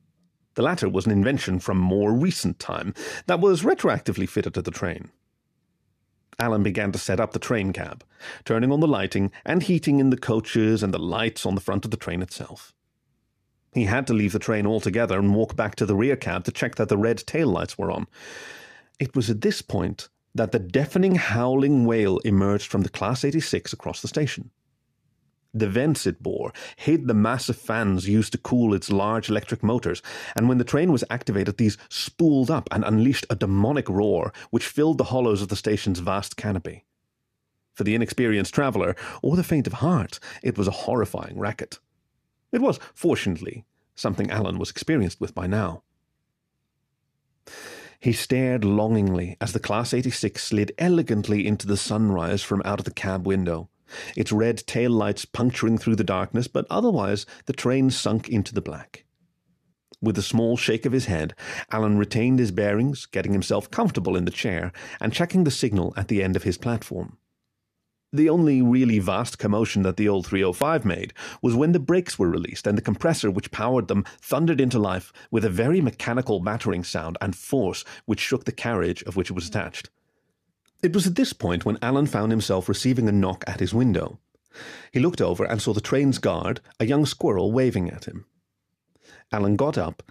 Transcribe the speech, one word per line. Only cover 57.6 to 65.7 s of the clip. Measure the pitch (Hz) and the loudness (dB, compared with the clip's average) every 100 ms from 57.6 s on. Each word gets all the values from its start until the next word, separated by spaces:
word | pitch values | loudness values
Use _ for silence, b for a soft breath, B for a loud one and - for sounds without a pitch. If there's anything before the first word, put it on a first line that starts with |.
| 123 131 131 | 0 2 2
sunk | 127 107 107 - | 2 0 -2 0
into | 113 95 | -2 -2
the | 107 | -4
black. | 87 76 - - _ _ _ _ _ _ _ _ _ - | -6 -8 -16 -20 _ _ _ _ _ _ _ _ _ -6
With | 110 104 | -2 -2
a | |
small | - 113 117 120 | 0 0 2 0
shake | - 113 139 | 0 0 0
of | |
his | 131 123 | -2 0
head, | 82 78 - B B B | -2 -4 -8 B B B
Alan | 110 107 104 | -2 2 2
retained | 104 117 123 131 | 2 0 2 2
his | 113 | 2
bearings, | 90 101 104 135 135 - | 0 0 2 0 -4 -6
getting | 98 98 | -4 0
himself | 101 - 104 - | 0 0 -2 -2
comfortable | - 220 - 92 92 | -2 -2 0 0 0
in | 90 | -2
the | |
chair | - 117 85 90 - B B | -4 -4 -4 -6 -10 B B
and | 110 | -4
checking | - 170 185 | -2 0 2
the | 156 | 2
signal | - 127 | 2 0